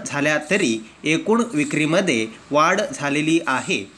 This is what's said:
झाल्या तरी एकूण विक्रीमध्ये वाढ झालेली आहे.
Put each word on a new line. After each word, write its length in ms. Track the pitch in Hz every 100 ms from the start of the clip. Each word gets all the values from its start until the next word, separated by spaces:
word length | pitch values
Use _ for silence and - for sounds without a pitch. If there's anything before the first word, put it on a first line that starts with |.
| -
झाल्या 320 | 143 147 151 -
तरी 380 | 202 147 110 - -
एकूण 400 | 147 160 - 233 233
विक्रीमध्ये 720 | 151 147 147 151 170 185 117 110 - -
वाढ 300 | 143 165 196 202
झालेली 460 | 135 143 143 156 165 165
आहे. 440 | 127 202 143 98